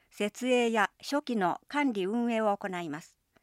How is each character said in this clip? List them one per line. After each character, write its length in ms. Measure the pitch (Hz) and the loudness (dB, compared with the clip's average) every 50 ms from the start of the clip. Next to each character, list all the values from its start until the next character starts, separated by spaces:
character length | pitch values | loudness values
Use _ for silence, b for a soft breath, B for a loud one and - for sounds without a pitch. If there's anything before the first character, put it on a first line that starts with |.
| _ _ | _ _
設 380 | _ - 208 208 - - 247 254 | _ -4 -4 -4 -4 -4 0 2
営 240 | 254 247 240 233 226 | 2 2 2 2 2
や 180 | 220 196 - _ _ | 2 0 0 _ _
初 220 | - - 277 294 294 | -8 -2 -2 -2 -2
期 140 | - 240 | 0 -2
の 240 | 214 185 170 147 - _ _ | 2 2 2 0 0 _ _
管 240 | - 285 285 269 220 | -4 0 0 0 0
理 140 | 202 180 | 0 -2
運 260 | 190 220 240 240 240 226 | 0 0 0 0 0 0
営 80 | 220 | 2
を 160 | 220 208 202 | 2 2 0
行 100 | - - 196 | 0 -2 -6
い 200 | 185 175 175 156 | -6 -6 -6 -6
ま 120 | 143 156 | -8 -8
す。 140 | - - _ _ _ _ _ _ | -10 -16 _ _ _ _ _ _